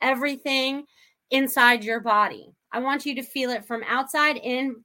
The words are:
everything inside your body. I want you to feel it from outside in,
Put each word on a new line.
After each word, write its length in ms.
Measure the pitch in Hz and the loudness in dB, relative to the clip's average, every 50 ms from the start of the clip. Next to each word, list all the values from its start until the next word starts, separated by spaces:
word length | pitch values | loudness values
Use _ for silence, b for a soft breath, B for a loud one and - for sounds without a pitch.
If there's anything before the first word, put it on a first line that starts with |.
everything 840 | 240 254 269 240 277 285 277 262 - 285 269 269 262 262 269 285 294 b b b b b b b _ - | 0 0 0 0 0 -4 -4 -4 -4 -2 0 0 0 0 -2 -6 -10 b b b b b b b _ 0
inside 540 | 254 269 269 254 - 277 240 240 240 226 208 | 0 2 2 2 4 6 6 6 6 4 0
your 160 | 220 226 233 | -4 -4 -2
body. 560 | 214 233 208 208 208 - - 104 - - _ _ _ - | 0 2 4 4 4 2 0 -10 -16 -20 _ _ _ -8
I 80 | - 233 | -6 -4
want 260 | 254 269 277 277 277 | -2 -2 -2 -2 -4
you 80 | 294 269 | -6 -6
to 60 | - | -6
feel 280 | - - - 277 254 247 | -8 -6 -4 -4 -2 -2
it 160 | 247 214 208 | -2 -4 -6
from 180 | - 233 226 - | -6 -8 -6 -4
outside 540 | - 233 262 269 262 - 302 294 302 285 | -2 -2 -2 -2 -2 0 2 2 2 0
in, 400 | 233 - 247 247 254 269 269 240 - | 0 -4 -4 -2 -2 -2 -4 -6 -8